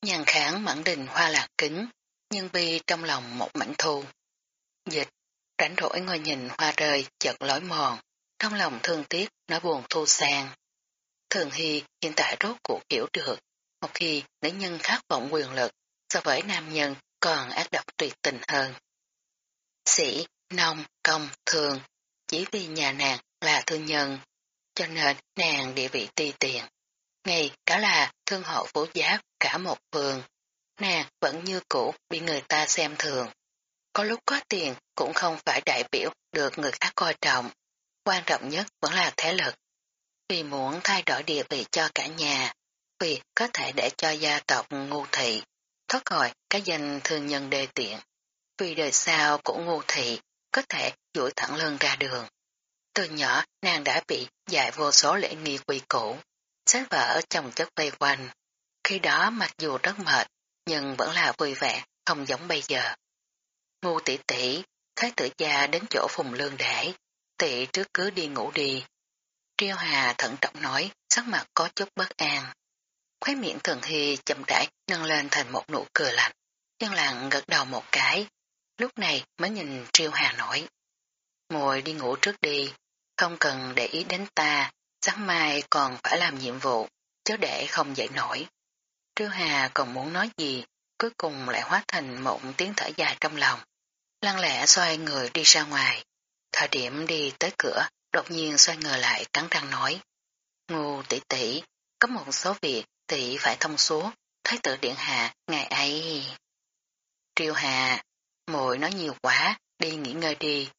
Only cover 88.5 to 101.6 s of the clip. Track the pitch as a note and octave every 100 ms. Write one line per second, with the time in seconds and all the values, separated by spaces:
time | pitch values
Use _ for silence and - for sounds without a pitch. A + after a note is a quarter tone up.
88.5 | _ _ _ _ _ _ - G#3 F#3+ E3
89.5 | C#3+ C3 - C3 B2+ C#3 F3 G#3+ - D3+
90.5 | C3 A#2 _ _ _ A#3 - E3 C#3 B2+
91.5 | A2+ - F#3+ - F3+ C#3 B2 C3 G#2+ C3
92.5 | C#3 F#3 G#3 - D#3 D3+ - D#3 D3+ C#3
93.5 | B2+ - _ _ _ _ _ G#3 F#3+ F3
94.5 | C3 C#3+ - F3 D#3+ D#3 C#3+ B2 C#3 D3+
95.5 | D#3+ D3+ C#3+ C3 B2+ - _ _ _ _
96.5 | - D3 C#3+ B2 C#3 D#3+ D#3+ C#3+ C3+ E3+
97.5 | G3 C#3 - D3+ _ _ E3+ - E3 D#3
98.5 | D3 - D#3+ D#3 C3 B2 A#2+ A2+ - D#3+
99.5 | D#3 C#3+ C3+ C3 E3 - _ _ _ _
100.5 | _ - E3 D3 C#3 C3+ B2 - C3 A#2
101.5 | C3+